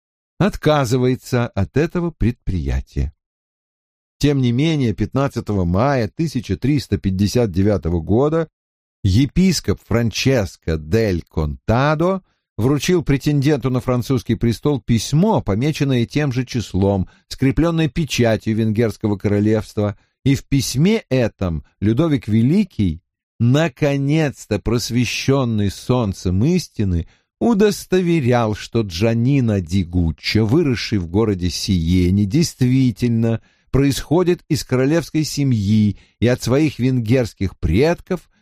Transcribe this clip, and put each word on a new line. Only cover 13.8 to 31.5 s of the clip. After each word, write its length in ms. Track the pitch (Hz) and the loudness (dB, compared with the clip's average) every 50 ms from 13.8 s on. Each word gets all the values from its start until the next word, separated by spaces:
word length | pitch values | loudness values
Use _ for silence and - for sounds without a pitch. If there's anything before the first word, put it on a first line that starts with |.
французский 540 | - - 123 123 110 - 135 117 - - 113 | 0 0 -2 -2 0 0 -2 -2 0 -2 -2
престол 460 | 92 - 120 110 - - 147 147 117 | 0 0 0 -2 0 0 -2 -2 -2
письмо, 600 | - - 117 110 - - - 156 196 220 202 131 | 0 0 0 0 0 0 2 2 2 2 2 0
помеченное 640 | - - 98 104 131 156 147 - 147 139 131 120 117 | 0 -2 -2 0 0 -2 -2 0 0 0 0 0 0
тем 260 | - - 139 151 139 | 0 -2 -2 -2 0
же 120 | 117 131 123 | -2 -2 -4
числом, 640 | - - 120 98 - - 92 98 98 101 98 90 - - _ _ _ | -4 -4 -6 -6 -4 -2 0 2 2 2 0 -2 -4 -8 _ _ _
скреплённое 600 | - - 127 139 - - 156 170 170 165 160 151 | -4 -2 0 0 2 2 0 0 2 0 0 -2
печатью 680 | - 175 160 - - - 117 113 110 98 - 113 110 | -2 -4 -4 -2 0 0 2 2 2 0 -2 -2 -2
Венгерского 600 | 110 113 110 107 113 120 107 101 - - 104 104 | 0 0 0 0 0 0 0 -2 -2 -2 -2 -2
королевства, 840 | 95 - 104 104 104 104 107 110 107 107 - - 107 104 104 98 - _ _ _ _ - | -2 0 0 0 2 2 2 2 0 -2 -4 -4 -4 -4 -4 -4 -8 _ _ _ _ 0
и 100 | 131 139 | 0 0
в 100 | - - | 0 0
письме 600 | _ 139 139 - - - 127 160 196 226 214 - _ | _ -2 -2 -2 -2 -2 0 2 2 2 0 -2 _
этом 540 | 131 131 117 101 - - 98 90 82 76 - _ _ _ | 0 0 0 -2 -2 -4 -4 -4 -4 -6 -8 _ _ _
Людовик 460 | - 104 117 120 170 165 143 127 - | -2 0 2 2 2 0 0 -2 -2
Великий, 760 | - 104 113 113 135 165 214 208 - _ - 104 90 80 82 - _ _ _ _ _ _ - | 0 2 2 2 4 2 2 0 -2 _ -2 -2 -2 -2 -6 -10 _ _ _ _ _ _ 0
наконец-то 1200 | 117 120 131 147 165 165 - - 156 143 143 139 139 139 147 160 156 139 - - - - 104 98 | 2 2 4 2 2 0 -2 -2 -2 0 0 0 0 0 0 0 0 -2 -4 -8 -6 -4 -4 -4
просвещённый 1120 | - 110 113 123 - - 113 123 120 - - - - - 135 139 131 117 113 104 101 98 | -2 -2 -2 -2 -2 -2 -2 -2 -2 -2 -4 -2 0 0 2 2 0 0 0 0 -2 -2
солнцем 720 | - - - - 123 127 117 98 92 - - 95 90 95 117 | -4 -4 -2 -2 0 0 0 -2 -4 -4 -4 -2 0 0 2
истины, 600 | 156 180 180 - - _ - 104 95 87 82 - - _ _ _ _ _ _ | 2 0 0 -2 -6 _ -4 -2 -2 -2 -2 -4 -6 _ _ _ _ _ _
удостоверял, 1160 | 214 226 240 190 214 202 - - - - 185 185 185 170 165 165 127 117 123 120 117 107 98 | 0 0 2 4 2 2 0 -2 -4 -2 -2 0 2 2 0 2 2 2 2 2 2 0 -2
что 260 | - - - - 117 | -6 -8 -4 -4 -4
Джанино 800 | 113 98 82 85 110 113 117 117 117 131 143 139 123 113 104 98 | -4 -4 -4 -2 0 0 0 0 0 2 2 2 2 2 0 -2
ди 240 | 85 78 92 101 87 | -2 -2 -2 -2 -2
Гуччо, 640 | 85 87 90 85 80 76 - - - - 104 113 | 0 0 0 0 0 -2 -4 -6 -2 0 0 2
выросший 500 | 101 123 170 175 139 120 - - - 113 | 2 2 2 2 0 -2 -4 -4 -4 -4
в 100 | 101 87 | -4 -4
городе 440 | 80 85 104 117 107 101 87 87 87 | -2 -2 0 0 0 0 -2 -2 -4